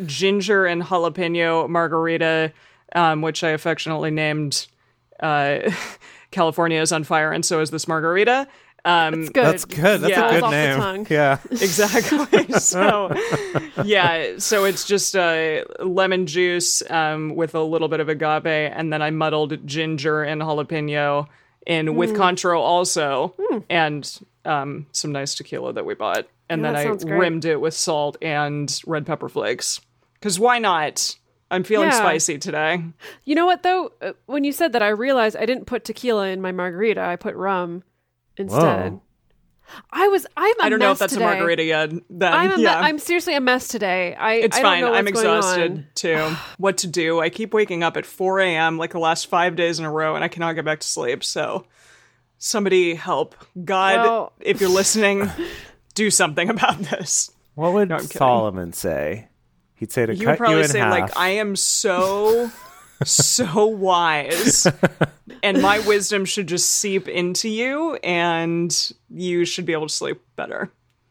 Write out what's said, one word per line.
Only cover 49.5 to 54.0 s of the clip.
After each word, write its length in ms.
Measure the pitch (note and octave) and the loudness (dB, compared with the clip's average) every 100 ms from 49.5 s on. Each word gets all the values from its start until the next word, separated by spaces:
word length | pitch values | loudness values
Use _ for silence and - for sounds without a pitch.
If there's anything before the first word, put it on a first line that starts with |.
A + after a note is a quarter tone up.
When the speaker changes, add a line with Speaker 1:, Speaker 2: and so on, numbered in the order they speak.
| E3+ | 2
Speaker 1:
days 220 | E3+ D#3+ | 0 -2
in 60 | |
a 60 | D#3+ | -4
row, 240 | D#3 D#3 | -2 -2
and 100 | D#3 | -2
I 40 | E3 | -4
cannot 260 | E3+ E3 | -4 -4
get 100 | D#3+ | -2
back 160 | D3+ D3+ | -4 -4
to 80 | - | -4
sleep. 340 | - B2 B2 | -4 -4 -4
So, 440 | - - A#2+ C#3 - _ _ - _ _ _ - | -4 -4 -4 -6 -10 _ _ -20 _ _ _ -12
somebody 560 | - A3+ G3 F#3 F3 | -4 0 2 4 2
help. 400 | E3 F3+ C#3+ D#3 - - F#3 | -2 -4 -2 -4 -8 -20 -12
God, 320 | F3 F#3+ F#3+ G3 | -4 0 2 4